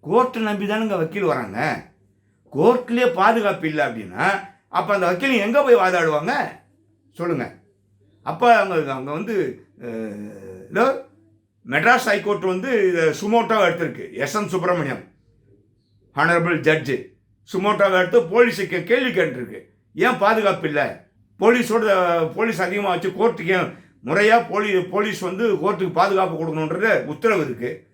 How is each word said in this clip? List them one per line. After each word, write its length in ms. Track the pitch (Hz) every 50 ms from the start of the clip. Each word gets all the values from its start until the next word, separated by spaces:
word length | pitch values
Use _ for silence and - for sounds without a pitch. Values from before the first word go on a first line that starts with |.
| _ 147
கோர்ட்டை 260 | 180 233 254 247 -
நம்பி 300 | 233 220 214 208 202 202
தானுங்க 300 | 202 214 220 226 220 202
வக்கீல் 260 | 175 160 160 160 196 196
வராங்க. 640 | 165 143 131 117 101 95 110 135 156 120 92 80 - _ _ _ _ _ _ _ _ _ _ _ _ -
கோர்ட்லயே 600 | 131 160 220 254 247 247 - 233 240 254 247 247
பாதுகாப்பு 560 | 185 190 214 226 233 214 202 185 - 160 156
இல்ல 200 | 151 151 143 131
அப்படின்னா, 360 | 117 113 104 92 90 104 143 185 196 190 - - - _ _ _
அப்ப 260 | - 175 175 165 208
அந்த 120 | 196 180
வக்கீல் 320 | 175 180 175 220 269 262 226
எங்க 240 | 202 214 233 285 294
போய் 140 | 269 240
வாதாடுவாங்க? 560 | 220 185 185 180 175 165 160 151 147 151 196 262 294 208 156 - - _ _ _ _ _ _ _ _ _ _ _
சொல்லுங்க. 420 | - 170 170 165 139 117 101 - - _ _ _ _ _ _ _ _ _ _ _ _ _
அப்ப 340 | - 156 160 247 240 233
அவங்க, 360 | 214 202 196 180 160 156 139 135
அவங்க 180 | 131 127 139
வந்து, 560 | 147 160 208 202 226 196 160 131 - - - _ _ -
அஹ், 680 | - 120 113 113 113 107 104 104 104 104 104 98 98 95 95 92 95 -
இதோ 360 | - 196 233 262 269 - - - _ _ _ _ _ _ _ _ _ _ _
மெட்ராஸ் 420 | - 127 147 160 226 247 240 240 233
ஹைகோர்ட் 380 | 202 202 160 202 208 196 165
வந்து 420 | 185 185 185 190 269 262 220 202 185
இதை 160 | 180 170 160
சுமோட்டோவா 600 | 160 151 - 196 208 220 233 226 175 226 214 196
எடுத்திருக்கு. 480 | 175 165 170 170 143 117 - 101 - -
எஸ் 220 | - 135 139 -
எம் 140 | 214 208 -
சுப்பிரமணியம் 560 | - 180 165 180 180 175 151 135 123 98 - - _ _ _ _ _ _ _ _ _ _ _ _ _ _ _ _ _ _ _ _ _
ஹானரபிள் 460 | 139 151 170 175 170 165 175 170 151
ஜட்ஜு 440 | 135 156 156 156 - 127 131 120 - - _ _ _ _ _ _ _ _ -
சுமோட்டோவா 460 | 190 190 208 208 202 202 196 185 185
எடுத்து 220 | 180 170 170 240
போலீஸுக்கு 640 | - 165 190 233 247 233 - - 196 - 170 175 165
கேள்வி 380 | 170 220 269 269 254 190 190
கேட்டிருக்கு. 400 | 170 151 127 123 120 - 107 95 - _ _ _ _ _ _
"ஏன் 240 | - 180 247 247 170
பாதுகாப்பு 480 | 196 202 226 220 208 196 185 - 165
இல்ல? 420 | 156 147 147 139 117 - - - _ _ _ _ _ _ _
போலீஸோட, 460 | 185 214 247 247 233 - 214 226 214 214 196 185 180 175 170 170 160 156 -
போலீஸ் 280 | 202 220 233 214 160 190
அதிகமா 260 | 175 190 202 202 196
வச்சு 200 | 180 175 185 190
கோர்ட்டுக்கு 380 | 185 185 208 233 233 - -
ஏன் 280 | 170 190 185 165 - - - - _ _ _ -
முறையா 400 | 123 151 190 208 214 220 240 226 160
போலீ-, 380 | 175 202 214 214 196 185 175 185
போலீஸ் 320 | - 254 233 190 190 156
வந்து 340 | 180 185 185 190 233 226 202
கோர்ட்டுக்கு 380 | 170 151 196 208 165 190 180 135
பாதுகாப்பு 440 | 156 180 196 196 190 190 175 160
கொடுக்கணுன்றது 680 | 156 165 165 160 160 156 151 170 180 202 226 196 147 120
உத்தரவு 400 | 135 147 143 - 226 214 190 151
இருக்கு 420 | 135 127 107 117 127 156 - - _